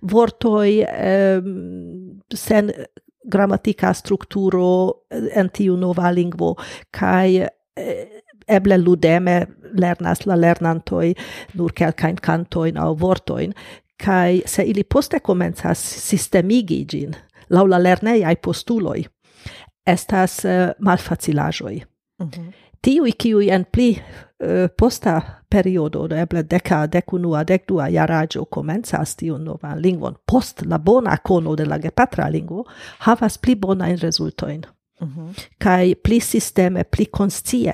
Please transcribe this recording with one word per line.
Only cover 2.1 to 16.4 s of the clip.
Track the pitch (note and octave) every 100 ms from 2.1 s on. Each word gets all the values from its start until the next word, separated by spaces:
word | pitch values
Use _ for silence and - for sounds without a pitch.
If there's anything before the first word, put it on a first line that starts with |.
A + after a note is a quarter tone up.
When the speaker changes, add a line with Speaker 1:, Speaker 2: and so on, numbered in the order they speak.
| G3 -
Speaker 1:
sen | A3 - G#3+ G#3 - - - _ _ B3
gramatika | G3 G3 G3 - G3+ F#3
strukturo | F3 - G3 - G3+ F#3+ F#3 F3+ F#3 F#3 - -
en | A#3 A3 G#3+ F#3
tiu | - G3 F3+
nova | F3+ F3+ F3 F3+
lingvo, | F3 E3+ E3+ E3+ - - - -
kaj, | F#3 F#3 F#3+ F#3 - - _ -
eh, | - - F#3+ G#3+ - _ -
eble | G#3 G3 F#3+
ludeme | F3 F3+ E3 E3+ F3+ F3 F3+ - - F#3+
lernas | F3+ F3 E3+ E3+ G3+
la | F3
lernantoj | E3+ E3+ E3 E3 - F3 E3 F#3 - - -
nur | F3+ E3+ -
kelkajn | D#3+ - D#3+ E3+
kantojn | - E3 F3 E3+ E3 D#3
aŭ | D#3+ D#3
vortojn, | F3+ F#3 - A#1 E3+ - - - _ -
Kaj | - F#3 F3 F3+ -
se | -
ili | G3+ G#3
poste | G3+ C4+ - E4
komencas | - F3+ F3 F3 F3 -
sistemigi | - - - G3 - F#3+